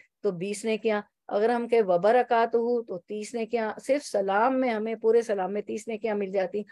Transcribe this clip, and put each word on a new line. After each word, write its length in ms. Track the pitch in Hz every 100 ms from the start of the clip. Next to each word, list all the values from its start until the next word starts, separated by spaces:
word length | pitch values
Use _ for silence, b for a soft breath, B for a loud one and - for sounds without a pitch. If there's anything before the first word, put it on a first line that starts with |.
| b _
तो 100 | 208
बीस 320 | 175 196 208
नेकियां, 360 | 226 220 220 208 - _ -
अगर 220 | 208 226
हम 180 | 240 233
कहे 140 | 233
"व 160 | 190 175
बरकातुहू" 800 | 202 247 240 233 233 233 233 240
तो 160 | 233 180
तीस 360 | - 214 214
नेकियां। 460 | 233 226 233 220 -
सिर्फ 220 | - 285
सलाम 520 | - 202 190 196 247
में 160 | 262 254
हमें, 260 | 220 220 226
पूरे 260 | 220 233
सलाम 300 | 226 202 185
में 100 | 208
तीस 260 | 208 220 226
नेकियां 280 | 220 220 208
मिल 160 | 190
जाती। 320 | 196 180 208 202